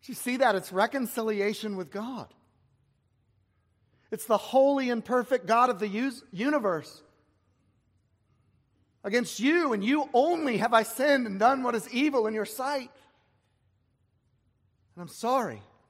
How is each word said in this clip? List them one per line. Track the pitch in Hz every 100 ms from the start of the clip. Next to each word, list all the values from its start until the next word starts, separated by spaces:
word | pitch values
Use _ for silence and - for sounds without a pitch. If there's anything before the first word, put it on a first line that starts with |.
Do | -
you | 240
see | 254 247
that? | 254 196
It's | 175
reconciliation | 185 220 277 233 - 220 214 202 208 214 196
with | 165
God. | 196 226 247 127 _ _ _ _ _ _ _ _ _ _ _ _ _ _ _ _ _ _
It's | 214 -
the | 208
holy | - 262 269 277 254
and | 233 -
perfect | 247 240 254 185
God | 226 247
of | 202
the | 208
us-, | 202 269 262 -
universe. | 175 254 302 208 165 135 - _ _ _ _ _ _ _ _ _ _ _ _ _ _ _ _ _ _ _ _
"Against | 202 233 240 -
you | 247 339 311
and | 220
you | 202 302 294 262
only | 302 339 294 208
have | 226
I | 226
sinned | 220 - 285 277 233
and | 196
done | 233 269
what | 247 233
is | -
evil | 240 302 277 214
in |
your | 214 202
sight. | - 262 285 247 - _ _ _ _ _ _ _ _ _ _ _ _ _ _ _ _ _ _ _ -
And |
I'm | 170
sorry." | - 226 269 208 110 - _ _